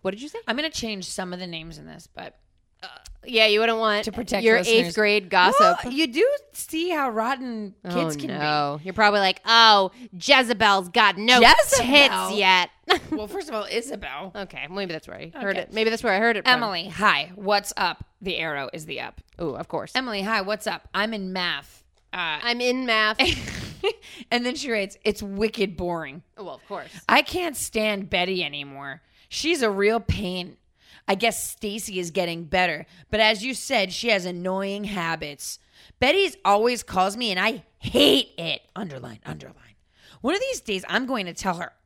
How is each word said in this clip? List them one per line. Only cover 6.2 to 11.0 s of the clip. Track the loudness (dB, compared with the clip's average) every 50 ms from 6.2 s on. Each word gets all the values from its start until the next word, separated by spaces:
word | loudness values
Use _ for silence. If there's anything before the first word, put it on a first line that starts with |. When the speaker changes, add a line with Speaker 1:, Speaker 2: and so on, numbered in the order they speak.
| 2 2 2 -2 -6 _
Speaker 2:
see | _ -14 -12 -8 -6 -4 -2 -2
how | -2 -2 -2 -2
rotten | -2 -2 -2 -2 -4 -4 -6 -8 -8 -8 -10 -12 -14 _
kids | -10 -4 -2
Speaker 1:
Oh, | -2 0 -2 -4 -6
Speaker 2:
can | -8
be. | -8 -6
Speaker 1:
no. | -4 -2 0 0 0 0 -2 -4 -8 -10
You're | -8
probably | 2 4 4 6 6 4
like, | 2 2 0 0 _
"Oh, | 4 6 8 10 10 8 8 4 2 _ -12 -20 -18
Jezebel's | -16 -10 4 6 6 6 6 2 0 2 4 4 4 4 0 0
got | 2 4